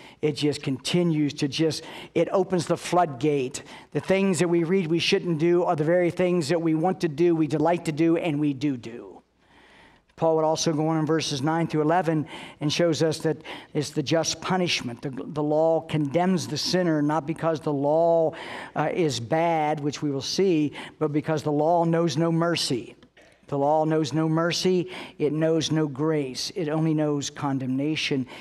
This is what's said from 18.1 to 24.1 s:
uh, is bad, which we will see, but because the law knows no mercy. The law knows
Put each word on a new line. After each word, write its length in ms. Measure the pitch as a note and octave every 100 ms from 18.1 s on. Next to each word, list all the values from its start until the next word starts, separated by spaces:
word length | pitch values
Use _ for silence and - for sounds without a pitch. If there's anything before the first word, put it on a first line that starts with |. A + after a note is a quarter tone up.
| E3 D#3+ - - - - -
uh, 140 | D3+
is 260 | - D#3+ A#2
bad, 640 | A2+ D#3+ E3+ E3 D3+ D#3
which 220 | D3 -
we 80 | D3+
will 100 | C3+
see, 520 | A#2+ - G3 D#3+ D3 - - -
but 120 | D#3
because 320 | D3 - D#3
the 100 | D#3
law 320 | D3 D3+ F3
knows 340 | E3+ E3 E3+ C3
no 120 | E3
mercy. 640 | E3 E3+ D#3+ - B2+ - - - _ - _ -
The 100 | C#3+
law 300 | C#3+ D#3 D#3
knows 260 | D#3+ D3